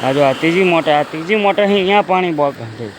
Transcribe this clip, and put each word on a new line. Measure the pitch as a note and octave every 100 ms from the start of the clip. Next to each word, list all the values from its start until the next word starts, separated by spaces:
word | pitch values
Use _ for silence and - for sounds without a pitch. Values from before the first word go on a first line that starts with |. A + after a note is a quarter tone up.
આ | C3
જો | C3+
આ | C#3
ત્રીજી | C3 D#3+ E3+
મોટર, | F#3+ E3 D#3+
આ | D3
ત્રીજી | D3 D#3 E3
મોટર | G#3+ G3+ G3
અહીં | G3+ G3+
અહીંયા | F#3 G3+
પાણી | G3 F#3 F3+
પકડે. | D#3 C#3+ C3 A#2 A2 A2+